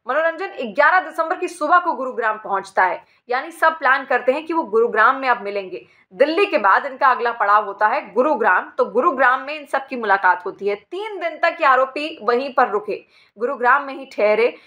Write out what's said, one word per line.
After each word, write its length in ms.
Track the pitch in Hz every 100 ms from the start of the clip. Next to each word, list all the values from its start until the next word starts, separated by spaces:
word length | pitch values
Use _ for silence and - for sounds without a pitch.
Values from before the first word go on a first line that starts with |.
| 220
मनोरंजन 420 | 277 330 320 381 -
ग्यारह 400 | 247 196 294 359
दिसंबर 360 | 330 - 330 339
की 120 | 349
सुबह 300 | - 302 349
को 140 | 349
गुरुग्राम 460 | 339 262 214 226 208
पहुंचता 460 | 185 190 185 -
है, 200 | 180 170 - _ -
यानी 220 | 247 320
सब 280 | 330 320 320
प्लान 260 | 269 269
करते 280 | 262 247 240
हैं 140 | 277 311
कि 80 |
वो 80 | 330
गुरुग्राम 540 | 233 220 233 208 - 269
में 120 | 254
अब 140 | 214
मिलेंगे। 440 | 202 202 185 170 - _ _
दिल्ली 340 | 185 294 330 403
के 120 | 302
बाद 280 | 196 220 269
इनका 220 | 262 277
अगला 240 | 233 233
पड़ाव 320 | 233 202 208
होता 220 | 202 196 214
है 260 | 180 196
गुरुग्राम। 600 | 185 285 269 214 185 - -
तो 60 |
गुरुग्राम 580 | 233 196 - 262 254 262
में 180 | 269 311
इन 60 | 277
सब 200 | 277 269
की 100 | 254
मुलाकात 500 | 214 196 185 180 196
होती 220 | 170 202
है। 60 |
तीन 460 | 202 _ 359 440 392
दिन 160 | 339 311
तक 200 | 339 330
ये 60 | 302
आरोपी 520 | 254 262 294 302 320
वहीं 320 | 214 240 277
पर 140 | 254 240
रुके, 360 | 202 208 180 - _ _ -
गुरुग्राम 460 | 240 269 240 277
में 100 | 277
ही 100 | 269 269
ठहरे, 480 | - 208 214 240 -